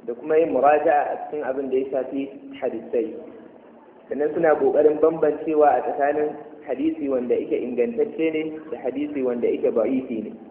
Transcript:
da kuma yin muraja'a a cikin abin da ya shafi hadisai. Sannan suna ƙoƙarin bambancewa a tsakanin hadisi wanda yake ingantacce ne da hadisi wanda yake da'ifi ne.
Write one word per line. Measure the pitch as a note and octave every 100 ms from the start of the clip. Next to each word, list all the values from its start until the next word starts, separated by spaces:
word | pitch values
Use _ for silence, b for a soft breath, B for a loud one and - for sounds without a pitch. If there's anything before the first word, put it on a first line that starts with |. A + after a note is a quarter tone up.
| -
da |
kuma | A#2 D3+ D#3+
yin | D#3+
muraja'a | C3 C#3 D3+ D#3+ D3 C3
a | - -
cikin | D3+
abin | B2+ C3 C3+
da | B2+
ya | C3+
shafi | C#3 B2 C#3 C3+ - - -
hadisai. | B2+ A2 A2 B2 A2 - - - - - - - - - -
Sannan | C3 D3+
suna | D#3 E3
ƙoƙarin | D3 C3+ C#3+ D3+ D3+
bambancewa | D#3+ E3 D3+ - E3 D3+ D3
a | B2
tsakanin | A#2 C#3+ C#3+ D3+ D3+ - - - -
hadisi | B2+ D#3 D#3+ C#3+
wanda | C3 A#2+
yake | A2 - -
ingantacce | A#2+ A#2+ A#2+ A#2 D3+ - D#3+
ne | D#3 D#3 D#3 -
da | B2+
hadisi | C3 C3 D3 C#3+
wanda | B2+ A#2+ A#2
yake | - B2+
da'ifi | A2+ B2+ C3 - A2+
ne. | G#2 - -